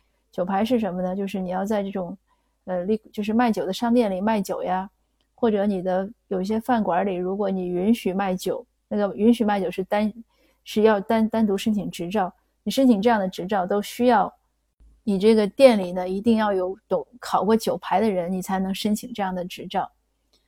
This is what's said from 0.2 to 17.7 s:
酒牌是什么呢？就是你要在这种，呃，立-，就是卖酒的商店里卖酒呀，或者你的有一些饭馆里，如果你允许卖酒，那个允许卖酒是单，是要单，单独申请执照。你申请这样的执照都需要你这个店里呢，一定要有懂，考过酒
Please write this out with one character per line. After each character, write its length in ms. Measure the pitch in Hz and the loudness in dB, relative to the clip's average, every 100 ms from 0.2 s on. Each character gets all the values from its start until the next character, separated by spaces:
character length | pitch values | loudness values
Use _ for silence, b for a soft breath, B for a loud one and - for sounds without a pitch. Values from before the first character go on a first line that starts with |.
| _ | _
酒 140 | - | -6
牌 200 | 185 196 | -2 0
是 140 | 220 247 | 0 0
什 160 | 208 | 0
么 80 | 180 | -4
呢？ 140 | 180 190 | -4 -4
就 100 | 196 | -4
是 140 | 190 | -4
你 80 | 185 | -4
要 160 | 185 | -4
在 180 | 202 214 | -2 -2
这 80 | 196 | -4
种， 240 | 196 175 196 _ _ _ _ - | -6 -8 -12 _ _ _ _ -8
呃， 180 | 185 | -6
立-， 160 | 185 220 - | -2 -4 -4
就 120 | - | -8
是 100 | 208 | -2
卖 180 | 226 247 | 2 2
酒 140 | 196 | 0
的 80 | 160 | -2
商 220 | 190 240 | -2 0
店 160 | 240 220 | 2 2
里 100 | 185 | 0
卖 180 | 208 220 | 0 0
酒 240 | 196 180 | -2 -4
呀， 240 | 180 185 196 _ _ _ _ | -4 -4 -6 _ _ _ _
或 160 | - 240 | -2 0
者 140 | 208 | 2
你 160 | 202 190 | 0 -2
的 260 | 180 185 196 - - | -2 -2 -4 -8 -6
有 140 | 190 | -4
一 20 | |
些 160 | 190 220 | -2 -2
饭 240 | - 240 | 0 0
馆 220 | 214 202 196 | 2 0 0
里， 80 | |
如 200 | 180 180 | -2 -4
果 140 | 196 196 | -2 -2
你 180 | 190 180 | -2 -2
允 280 | 175 196 | 0 2
许 180 | 233 - | 2 0
卖 240 | 185 196 185 | -2 -2 -2
酒， 260 | 185 - - _ - | -4 -6 -8 _ -6
那 120 | 208 | -2
个 180 | 202 214 | -2 2
允 160 | 220 | 4
许 140 | 233 208 | 4 2
卖 120 | 202 | 0
酒 120 | 175 | -2
是 120 | 180 | -4
单， 280 | 190 208 214 226 - _ _ _ | -2 0 -2 -4 -18 _ _ _
是 200 | - 220 | -6 2
要 180 | 214 208 | 4 4
单， 260 | 190 226 220 | 2 0 2
单 200 | 226 220 | 0 0
独 100 | 196 | 0
申 160 | - | 0
请 180 | 208 175 | -2 -4
执 200 | - 175 | -8 -4
照。 200 | 208 180 - _ _ | -2 -2 -6 _ _
你 80 | - | -4
申 160 | 233 269 | 2 4
请 140 | 214 | 4
这 80 | 233 | 4
样 100 | 226 | 2
的 80 | 190 | 0
执 200 | - 175 | -6 -4
照 200 | 208 180 | -2 0
都 140 | 208 | -2
需 280 | 202 - 247 | -2 0 4
要 220 | 220 185 - _ _ _ _ - _ | 4 2 -4 _ _ _ _ -20 _
你 160 | - 190 | -2 2
这 160 | 208 | 4
个 120 | 220 202 | 4 2
店 320 | - 269 214 | 8 8 8
里 120 | 180 | 0
呢， 160 | 180 185 | -4 -4
一 140 | 190 | -2
定 160 | 226 226 | 0 2
要 160 | 214 | 2
有 240 | 190 180 196 - | 0 -2 -6 -4
懂， 200 | 180 - 247 | -4 -4 -14
考 240 | - - | -4 -2
过 140 | 190 226 | 2 0
酒 220 | - | 0